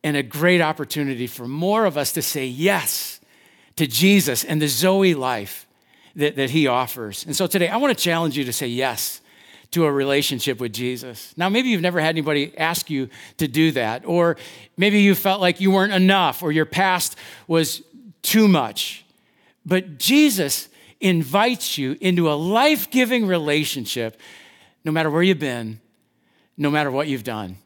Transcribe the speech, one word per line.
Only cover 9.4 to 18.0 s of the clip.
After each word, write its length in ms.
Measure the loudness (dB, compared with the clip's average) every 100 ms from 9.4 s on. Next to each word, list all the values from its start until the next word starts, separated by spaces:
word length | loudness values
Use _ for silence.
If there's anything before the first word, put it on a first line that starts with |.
| -20 -20 _
to 160 | 0 0
a 40 |
relationship 680 | 0 0 0 0 -4 -4 -4
with 140 | -6
Jesus. 580 | -6 -6 -6 -12 -16 -18 -4
Now, 100 | 0
maybe 220 | 0 0
you've 100 | 0
never 200 | 0 0
had 100 | 0
anybody 460 | 0 0 0 -2 -2
ask 340 | -2 -2 -4
you 180 | -6 -6 -10 -20 -6
to 100 | -4
do 240 | 2 2
that, 320 | 2 -2 -4
or 320 | -2 2 2 0 -8 -20 -18 0
maybe 240 | 2 6
you 140 | 4
felt 260 | 4 0 0
like 180 | 0 2
you 120 | 2
weren't 220 | 4 2
enough, 480 | 4 4 4 2 0
or 100 | -2
your 140 | 0 0
past 500 | 0 0 0 -4 -8 -20 -20 -2
was 340 | 0 0 -6 -14 -20